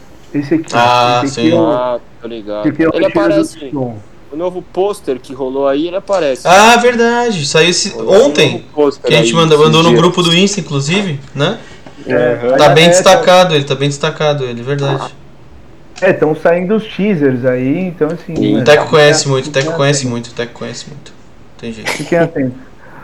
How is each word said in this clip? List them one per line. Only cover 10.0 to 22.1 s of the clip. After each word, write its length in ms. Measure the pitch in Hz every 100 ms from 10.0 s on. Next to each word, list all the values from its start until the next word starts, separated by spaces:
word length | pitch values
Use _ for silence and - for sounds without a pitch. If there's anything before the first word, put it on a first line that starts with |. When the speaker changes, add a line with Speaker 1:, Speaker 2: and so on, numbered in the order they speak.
Speaker 2:
grupo 200 | 180 175
do 140 | 170 165
Insta, 240 | 196 196
inclusive, 600 | 160 143 139 190 196 139 -
né? 240 | 135 151 226 - - - - -
Speaker 3:
Aham. 500 | 127 123 117 120 135
Speaker 2:
Tá 80 | 147
Speaker 1:
É, 80 |
Speaker 2:
bem 120 | 151 170
Speaker 1:
é, 40 |
Speaker 2:
destacado 640 | 180 190 185 - 180 180 151
ele, 80 |
tá 100 | 139 135
bem 140 | 143
destacado 560 | 143 160 151 151 143 127
ele, 160 | 117
verdade. 540 | 123 143 139 135 127 - - - - - - - - -
Speaker 1:
É, 120 | 190
tão 200 | - 151 156
saindo 400 | 175 170 180 220
os 100 | 214
teasers 580 | - 202 185 143 127
aí, 340 | 127 127 131 160 185
então 200 | - 151
assim, 280 | 170 - 160
Speaker 3:
Sim. 160 | 107
Speaker 1:
mano, 100 | 110
Speaker 2:
O 20 | 123
Teco 220 | 147 -
conhece 380 | 156 147 143 143
Speaker 1:
é, 40 |
Speaker 2:
muito, 180 | 135 131
o 40 |
Teco 200 | 135 147
Speaker 1:
é 20 | 165
Speaker 2:
conhece 240 | 139 143
Speaker 1:
assim. 80 | 127
Speaker 2:
muito, 180 | 120 117
o 60 |
Teco 200 | - 117
conhece 340 | - 117 123 -
muito. 240 | 139 - - - - - -
Tem 160 | 117
jeito. 180 | 113 110
Speaker 1:
Fiquem 280 | - 147